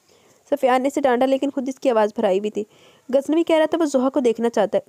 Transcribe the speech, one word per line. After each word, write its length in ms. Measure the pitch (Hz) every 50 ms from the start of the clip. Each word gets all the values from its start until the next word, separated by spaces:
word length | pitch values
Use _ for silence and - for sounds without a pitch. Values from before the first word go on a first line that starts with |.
| _ _ _ _ _ _ _ _ _ -
सफियान 320 | 285 277 - 247 247 262
ने 60 | 247
इसे 140 | 277 - 311
डांटा, 240 | 285 262 240 240 262
लेकिन 240 | 262 269 269 285 277
खुद 200 | - 285 247 269
इसकी 200 | 262 - - 269
आवाज़ 240 | 240 220 214 208 214
भराई 220 | - 220 196 185 196
हुई 100 | 208 214
थी। 160 | - 202 214 - _ _ _ _ _ _ _ -
गजनवी 320 | 233 277 277 - 302 330 330
कह 140 | - 330
रहा 80 | 311 320
था 120 | 311 330
वो 80 | 330 330
जोहा 240 | 294 - 254 247 269
को 100 | - 294
देखना 300 | 254 233 220 233 233 233
चाहता 280 | 233 233 196 196 -
है। 60 | 196 -